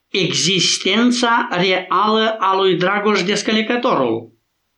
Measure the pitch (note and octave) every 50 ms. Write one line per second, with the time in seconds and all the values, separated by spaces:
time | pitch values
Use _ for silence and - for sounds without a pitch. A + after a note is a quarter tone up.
0 | _ _ - G3+ F3+ C#3+ C3+ C3+ - E3 G3 F3+ - - - - - F#3 F#3+ A3
1 | A#3 B3 A#3+ - B3 A#3 A#3+ A#3+ - - - F3+ F3+ G3 F#3 F#3 F#3 - E3+ F3+
2 | G3+ G#3+ A3 A3 A3 A3 A3 A3 - F#3+ F#3+ F#3+ F#3+ F#3+ F3+ D#3+ F3 F#3 G3+ G#3
3 | G3 G#3+ G#3+ G3 F3 F#3 G#3 G3+ - - G#3+ A3 A3 G#3+ B3 B3 B3 C4 G3 C#3+
4 | C3 A#2+ A2+ A2+ A#2 - - _ _ _ _ _ _ _ _